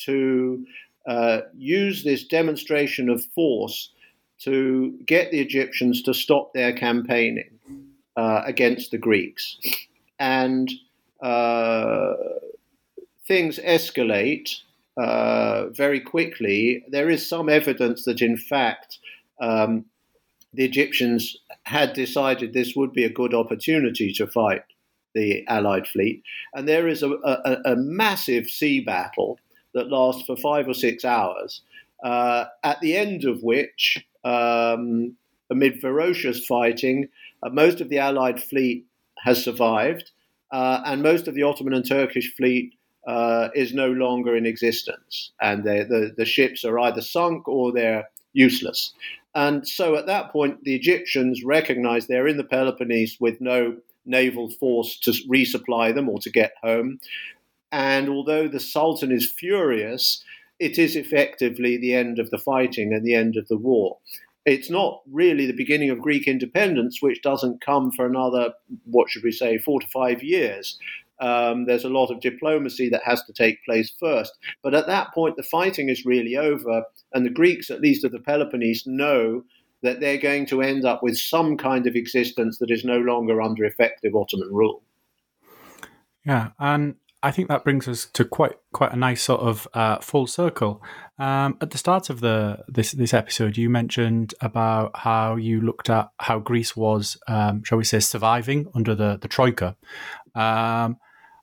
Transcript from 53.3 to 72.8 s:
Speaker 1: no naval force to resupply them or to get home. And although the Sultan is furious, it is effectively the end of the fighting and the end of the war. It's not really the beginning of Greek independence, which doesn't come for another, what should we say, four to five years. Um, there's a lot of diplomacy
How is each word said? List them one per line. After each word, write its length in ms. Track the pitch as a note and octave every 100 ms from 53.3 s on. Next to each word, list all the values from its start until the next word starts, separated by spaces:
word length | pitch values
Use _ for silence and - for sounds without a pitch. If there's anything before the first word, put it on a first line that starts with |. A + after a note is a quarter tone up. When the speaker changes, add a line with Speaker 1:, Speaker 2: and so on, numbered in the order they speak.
| A#2
Speaker 1:
no 360 | B2+ B2+ A#2+ A#2+ - _ B2+
naval 440 | B2+ B2+ A#2+ A2
force 480 | - C3+ A#2 A2+ -
to 120 | - A2+ C3
resupply 680 | C3 B2 B2 - A#2 A2+ B2+
them 140 | C3+
or 100 | G2+
to 100 | A2+
get 240 | A2+ G#2+ -
home. 380 | A2+ A#2 B2+ C3+ - - - - _ _ _
And 360 | D3 C3+ C3+ C#3
although 400 | C#3 C#3 D#3 D#3
the 120 | C3
Sultan 520 | - D#3 D#3+ E3 C3+
is 200 | B2 -
furious, 920 | - F3 G3+ D#3 A2 G#2+ C3 - - - - _ -
it 180 | D#3 E3+
is 180 | D#3+ D#3+
effectively 840 | C#3 D3 C#3+ - B2 A#2+ B2 A#2+
the 180 | B2 B2
end 240 | A#2+ A#2
of 100 | A2+
the 80 | G#2
fighting 560 | - C3 B2+ A#2 G#2+
and 100 | A2
the 120 | A#2 A#2
end 200 | A2+ A2
of 120 | -
the 100 | A2
war. 400 | B2 A#2+ F#2+ - - - - _ D3
It's 240 | C3+ C3
not 320 | F3 G3 - C#3
really 360 | C#3+ F3 D3 C3
the 80 |
beginning 380 | A#2+ C3 D3 C#3
of 100 | A#2+
Greek 260 | C#3+ C#3+ C#3
independence, 720 | C3 B2 F#3 G3+ C#3 A#2+ -
which 200 | C#3+ A2+
doesn't 400 | C#3+ C3+ B2+ A#2+
come 300 | - C#3+ B2+
for 140 | B2 B2
another, 480 | C3 B2+ B2 A#2+ - - A#2+ A#2
what 240 | A#2+ -
should 140 | A2
we 80 | A#2
say, 260 | A2+ A#2+ A2
four 220 | - C3+
to 80 | -
five 360 | C3 B2+ A#2+
years. 540 | C#3 F3+ A#2+ G2 F#2+ - - - _ -
Um, 460 | B2 A#2+ A#2+ A#2+ B2
there's 180 | A#2+
a 60 | B2+
lot 200 | C3 B2+
of 100 | A#2
diplomacy 720 | B2+ B2 D#3 D#3 C3+ A#2+